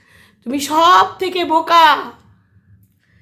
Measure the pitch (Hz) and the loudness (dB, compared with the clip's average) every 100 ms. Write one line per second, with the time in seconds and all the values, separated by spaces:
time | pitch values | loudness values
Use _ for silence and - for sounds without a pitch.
0 | _ _ _ _ 233 277 285 311 339 370 | _ _ _ _ -10 -8 -4 0 4 4
1 | 381 - 370 370 311 320 320 339 320 269 | 2 -4 -8 -6 -2 -2 0 2 4 2
2 | 233 - _ _ _ _ _ _ _ _ | -6 -18 _ _ _ _ _ _ _ _
3 | _ _ | _ _